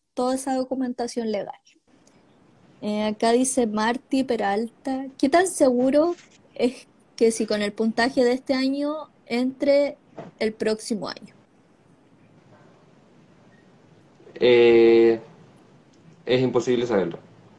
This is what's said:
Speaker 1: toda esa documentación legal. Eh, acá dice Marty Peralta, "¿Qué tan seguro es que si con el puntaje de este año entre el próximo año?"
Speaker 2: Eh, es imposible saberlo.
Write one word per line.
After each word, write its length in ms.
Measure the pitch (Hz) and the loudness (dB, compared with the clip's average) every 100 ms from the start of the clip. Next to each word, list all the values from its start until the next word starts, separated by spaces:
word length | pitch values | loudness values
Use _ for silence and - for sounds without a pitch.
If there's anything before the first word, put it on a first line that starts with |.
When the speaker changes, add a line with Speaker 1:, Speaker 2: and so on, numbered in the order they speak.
| _ | _
Speaker 1:
toda 220 | - 254 262 | -6 -4 -4
esa 200 | 269 262 | -4 -6
documentación 760 | 262 262 254 247 240 247 226 | -4 -6 -6 -6 -8 -6 -6
legal. 240 | 208 - - _ _ _ _ _ _ _ _ _ _ _ _ | -6 -8 -14 _ _ _ _ _ _ _ _ _ _ _ _
Eh, 220 | 208 208 | -8 -4
acá 280 | 214 214 226 | -4 0 2
dice 360 | 240 254 - 233 | 2 0 0 -2
Marty 580 | 214 220 247 - 262 262 | 0 -2 -4 -4 -4 -2
Peralta, 800 | 233 202 202 233 - - 262 269 - | -2 -2 -4 -6 -10 -8 -8 -10 -4
"¿Qué 120 | 277 | 2
tan 180 | 339 370 | 2 2
seguro 680 | - 269 247 262 285 330 339 - _ _ - | 2 2 2 2 2 2 -2 -12 _ _ -4
es 320 | 247 - - _ _ - | -4 -4 -16 _ _ -2
que 160 | 226 | 0
si 140 | 226 214 | 0 -4
con 160 | 208 | -4
el 100 | 208 | -4
puntaje 540 | 208 220 220 240 269 247 | -4 -4 -2 -2 0 0
de 80 | |
este 200 | 254 - | -2 -4
año 560 | 262 262 277 285 311 285 _ - | -2 -2 -4 -6 -8 -12 _ -8
entre 720 | 240 254 262 277 285 285 - _ - - - | -4 -4 -2 0 0 0 -6 _ -20 -18 -6
el 120 | 220 | -6
próximo 560 | 220 214 220 - 214 165 | -4 -4 -4 -6 -8 -8
año?" 260 | - - _ _ _ _ _ _ _ _ _ _ _ _ - _ _ _ _ _ _ _ _ _ _ _ _ _ _ _ _ - - | -14 -18 _ _ _ _ _ _ _ _ _ _ _ _ -20 _ _ _ _ _ _ _ _ _ _ _ _ _ _ _ _ -20 0
Speaker 2:
Eh, 840 | 123 120 120 117 113 117 117 113 - - - _ _ _ _ _ _ - - | 4 6 8 8 8 6 6 2 -4 -20 -20 _ _ _ _ _ _ -12 -4
es 160 | 127 | -2
imposible 440 | 127 120 120 120 120 | 0 -2 -2 -2 -2
saberlo. 340 | 104 85 80 - _ _ | -2 -4 -8 -18 _ _